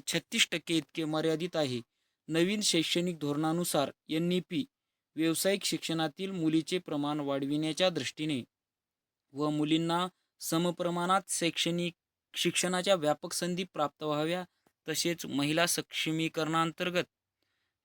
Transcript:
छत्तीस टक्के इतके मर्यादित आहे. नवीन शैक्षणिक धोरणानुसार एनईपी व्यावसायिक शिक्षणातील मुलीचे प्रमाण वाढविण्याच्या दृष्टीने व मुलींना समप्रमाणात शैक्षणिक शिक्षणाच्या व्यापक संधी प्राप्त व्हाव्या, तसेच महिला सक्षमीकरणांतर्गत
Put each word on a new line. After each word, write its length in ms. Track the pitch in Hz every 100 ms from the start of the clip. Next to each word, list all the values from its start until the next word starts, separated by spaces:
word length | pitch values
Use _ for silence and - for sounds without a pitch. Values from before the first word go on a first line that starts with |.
| -
छत्तीस 400 | 170 - 226 -
टक्के 260 | 170 - 165
इतके 280 | 147 - 156
मर्यादित 500 | 156 160 160 170 165
आहे. 260 | 143 123 120 _ _ _ -
नवीन 340 | 160 180 214
शैक्षणिक 580 | 202 170 156 175 175 165
धोरणानुसार 720 | 147 143 160 165 175 165 135 - -
एनईपी 560 | 156 175 180 160 156 131 _ _ _ _ -
व्यावसायिक 480 | 165 160 190 202
शिक्षणातील 680 | - 156 - 165 160 - 190
मुलीचे 460 | 190 160 160 156 180
प्रमाण 420 | - 151 143 151
वाढविण्याच्या 680 | 139 139 139 151 156 151 185
दृष्टीने 540 | 160 123 - 156 139 113 _ _ _ _ _ _ _ _
व 160 | 135 151
मुलींना 580 | 151 151 160 165 170 180 - _ -
समप्रमाणात 840 | - 165 175 170 175 175 175 190 -
शैक्षणिक 640 | - 170 - 170 170 175 - _ _ _ -
शिक्षणाच्या 600 | 175 - 180 180 185 190
व्यापक 380 | 151 151 180
संधी 300 | - 180 175
प्राप्त 400 | 185 160 143 -
व्हाव्या, 400 | 156 147 160 175 175 _ _ _ -
तसेच 360 | 156 170 170 -
महिला 400 | 131 143 156 170
सक्षमीकरणांतर्गत 1400 | - - - - 160 160 160 156 165 165 - 180 175 151 _ _ _ _ _ _ _